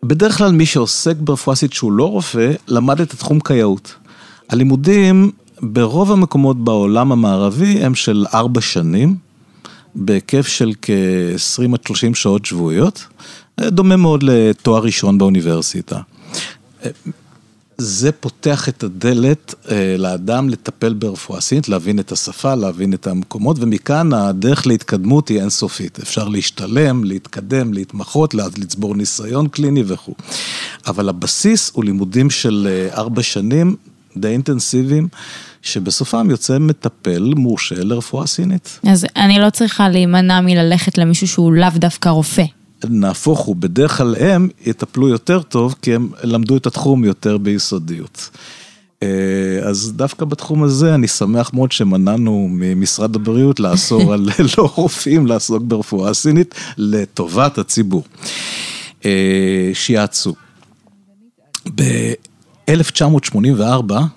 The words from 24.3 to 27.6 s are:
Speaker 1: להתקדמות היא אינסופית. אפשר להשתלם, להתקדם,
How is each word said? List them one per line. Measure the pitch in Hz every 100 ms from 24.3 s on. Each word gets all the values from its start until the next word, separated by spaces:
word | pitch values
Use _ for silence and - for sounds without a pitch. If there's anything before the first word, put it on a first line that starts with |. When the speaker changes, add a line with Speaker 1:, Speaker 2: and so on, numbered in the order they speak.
| 95 110 143 131
Speaker 1:
להתקדמות | 113 - 104 92 143 147
היא | 107
אינסופית. | 98 - 101 - 90 -
אפשר | - - 104
להשתלם, | 104 92 - 95 117 151 127
להתקדם, | 104 95 - - 98 131